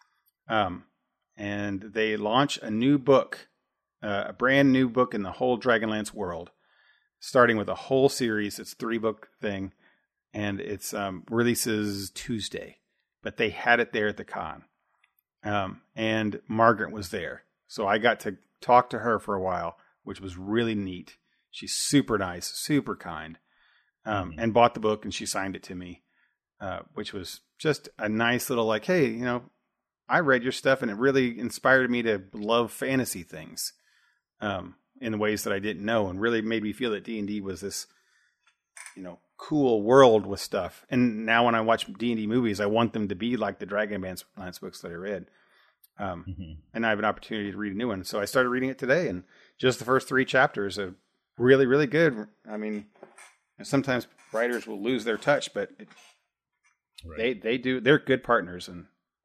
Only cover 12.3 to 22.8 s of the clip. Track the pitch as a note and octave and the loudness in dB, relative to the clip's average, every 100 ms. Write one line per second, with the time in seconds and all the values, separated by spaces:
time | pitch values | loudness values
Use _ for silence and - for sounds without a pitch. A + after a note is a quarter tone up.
12.3 | A2 - - - - _ _ _ _ A2 | -6 -6 -10 -12 -20 _ _ _ _ -8
13.3 | - A2 - A#2+ A#2+ A#2 A#2 G#2 G#2 G#2 | -2 -2 0 4 4 2 0 -2 -2 -8
14.3 | G2 D#2+ - - _ _ _ _ _ _ | -8 -8 -10 -16 _ _ _ _ _ _
15.3 | _ G#2 G#2 F#2+ G2 _ A2+ A2 A2 G#2+ | _ -4 -2 -2 -8 _ -2 0 2 0
16.3 | - - A2 A2+ G#2+ F#2+ G#2+ G2 G2+ D#2 | -4 -2 6 6 6 0 -8 -8 -6 -8
17.3 | - _ _ _ - G2 G#2+ A#2 G#2+ A2 | -12 _ _ _ -4 0 2 2 0 -4
18.3 | G2 _ _ - B2 - A#2 A#2 G#2 - | -10 _ _ 4 6 4 -2 -2 -2 -2
19.3 | G2 F#2 F2 E2+ - _ _ G#2+ F#2+ F#2+ | -4 -2 -4 -6 -10 _ _ -16 -14 -12
20.3 | F2 F#2+ A2+ A#2 G#2+ F#2+ F2+ - - _ | -10 -2 0 0 -2 -4 -8 -14 -20 _
21.3 | _ _ - - - - C#3+ - G#2 F#2 | _ _ -14 -8 -6 2 2 2 0 -2
22.3 | F2 - - - C#3+ | -6 -10 -8 -2 0